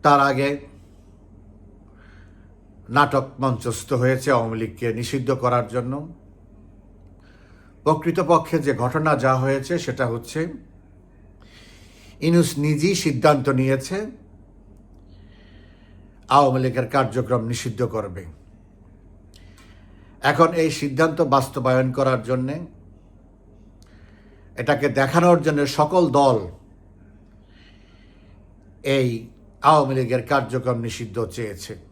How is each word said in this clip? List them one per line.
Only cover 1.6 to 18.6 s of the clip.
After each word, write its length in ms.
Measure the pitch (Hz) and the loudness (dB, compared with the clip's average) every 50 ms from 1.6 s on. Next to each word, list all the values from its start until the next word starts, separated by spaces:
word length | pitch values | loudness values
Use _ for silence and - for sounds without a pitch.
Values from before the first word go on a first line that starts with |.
| - - - - - - - - - - - - - - - - - - - - - - - - - - | -20 -20 -20 -20 -20 -20 -20 -20 -20 -20 -20 -20 -20 -20 -20 -20 -20 -20 -20 -20 -20 -20 -20 -20 -16 -2
নাটক 380 | 113 139 147 143 143 135 131 - - - | 2 2 2 4 2 -2 -2 -2 -8 -4
মঞ্চস্থ 540 | 143 131 123 113 - 123 113 - - - 143 | -2 -2 -2 -2 -4 -6 -8 -8 -6 -4 -2
হয়েছে 380 | 120 123 127 131 127 131 147 | 0 2 0 0 0 0 0
আওয়ামী 260 | 135 120 117 113 113 113 | 0 0 0 -2 -4 -6
লীগকে 360 | 113 107 87 - 120 117 107 | -6 -8 -8 -6 -4 -4 -4
নিষিদ্ধ 380 | 113 120 - - 135 120 117 | -4 -6 -4 -4 -4 -2 -2
করার 360 | 135 123 123 123 123 120 113 104 | -4 0 0 0 0 0 -2 -2
জন্য। 460 | 113 127 120 127 135 143 151 170 170 - - - - - - - - - - - - - - - - - - - - - - - - - - - - - - - - - - | -6 -6 -6 -6 -8 -10 -10 -14 -18 -20 -20 -20 -20 -20 -20 -20 -20 -20 -20 -20 -20 -20 -20 -20 -20 -20 -20 -20 -20 -20 -20 -20 -20 -20 -20 -20 -20 -20 -20 -20 -20 -4 0
প্রকৃতপক্ষে 760 | 147 127 - - 170 165 180 175 143 170 156 160 - - 160 | 0 0 2 0 -4 -2 -2 2 4 2 2 2 0 -4 -2
যে 160 | 131 143 131 | 0 0 -2
ঘটনা 400 | - 123 123 123 160 156 156 151 | 0 -2 -2 -2 0 0 0 0
যা 200 | 123 120 131 131 | 2 2 2 2
হয়েছে 440 | 127 127 135 135 139 131 - 175 170 | 2 2 0 0 -2 -2 -4 -4 -4
সেটা 280 | 175 - - - 131 117 | -4 -6 -4 -2 -2 -2
হচ্ছে 460 | 117 117 117 - - 156 160 170 156 - - - - - - - - - - _ - - - - - - - - - - - - - - - - - - - - - - | -2 -6 -8 -8 -6 -6 -6 -6 -8 -14 -18 -20 -20 -20 -20 -20 -20 -20 -20 _ -20 -20 -20 -20 -20 -20 -20 -20 -20 -20 -20 -20 -20 -20 -20 -20 -20 -20 -20 -20 -14 -4
ইউনূস 380 | - 160 170 175 165 - - 143 | 0 4 4 4 4 2 0 -2
নিজেই 380 | 143 151 151 139 151 185 196 | 0 0 0 2 2 0 0
সিদ্ধান্ত 540 | - - 160 135 120 110 156 151 139 123 139 | 0 -2 -2 -2 2 4 4 4 4 2 0
নিয়েছে 600 | 131 127 131 131 135 131 135 - 185 196 214 220 - - - - - - - - - - - - - - - - - - - - - - - - - - - - - - - - - - - - - - - - - - - - | 0 2 2 2 0 -2 -2 -6 -6 -6 -6 -8 -12 -18 -20 -20 -20 -20 -20 -20 -20 -20 -20 -20 -20 -20 -20 -20 -20 -20 -20 -20 -20 -20 -20 -20 -20 -20 -20 -20 -20 -20 -20 -20 -20 -20 -20 -20 -20 -20 -20 -20 -20 -20 -4 4
আওয়ামী 300 | 127 139 143 135 131 131 | 6 6 6 6 2 0
লীগের 280 | 131 131 113 127 123 120 | -2 -2 -2 -2 -4 -2
কার্যক্রম 580 | - 139 131 113 104 127 120 - 127 120 110 | 0 -2 -2 0 -2 -4 -2 0 -2 -2 -2
নিষিদ্ধ 400 | 117 120 - - 127 107 104 123 | -4 -6 -6 -6 -8 -4 -4 -4
করবে। 400 | 104 95 110 101 98 90 - 90 82 80 - - - - - | -4 -4 -6 -8 -8 -10 -14 -16 -16 -20 -20 -20 -20 -20 -20